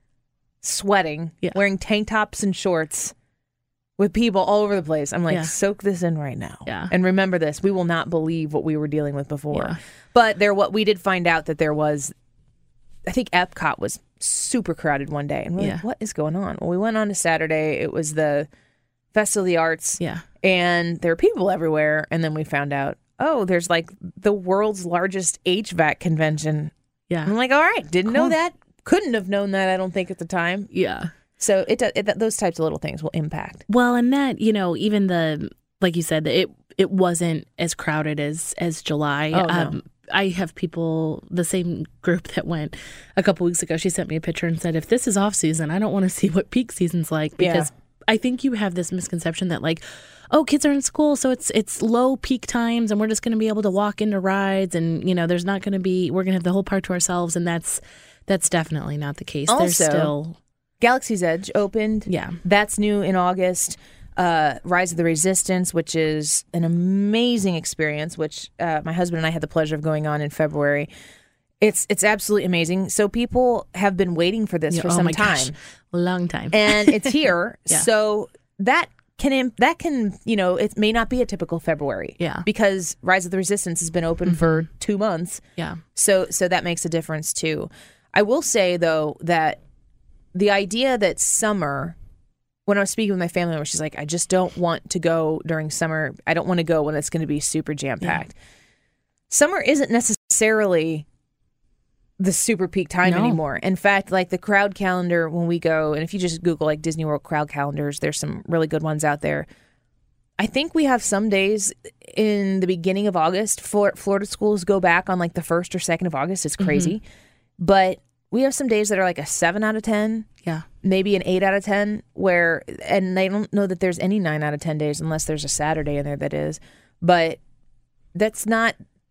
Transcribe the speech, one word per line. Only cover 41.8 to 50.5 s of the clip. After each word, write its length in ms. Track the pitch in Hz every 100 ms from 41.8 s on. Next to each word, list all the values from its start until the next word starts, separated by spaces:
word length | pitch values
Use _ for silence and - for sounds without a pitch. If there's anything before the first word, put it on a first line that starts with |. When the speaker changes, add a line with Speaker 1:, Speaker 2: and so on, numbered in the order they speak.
| 156 -
Speaker 2:
group 280 | - 175 -
that 180 | - -
went 280 | 165 151 - - - - -
a 60 |
couple 220 | 196 160 175
weeks 160 | 175
ago, 160 | 175 160
she 120 | 185
sent 200 | 175 -
me 60 | 160
a 60 |
picture 260 | 165 - 170
and 120 | 165
said, 160 | 170 160
"If 120 | -
this 180 | 247 -
is 80 | 196
off 180 | 208 196
season, 340 | 156 160 156
I 100 | 185
don't 140 | 214
wanna 160 | 196 185
see 200 | - 185
what 200 | 165 -
peak 220 | 247 240
season's 400 | - 170 170 156
like," 220 | 160 151 -
Speaker 1:
Yeah. 160 | 180
Speaker 2:
because 180 | 165 156 - _ _ -
I 100 | 220
think 260 | 247 247
you 100 | 269
have 200 | 220 202 175
this 160 | 170
misconception 560 | 190 - 170 165 165 185
that, 120 | 160
like, 200 | 160 165 - - - - -
"Oh, 120 | 302
kids 220 | 294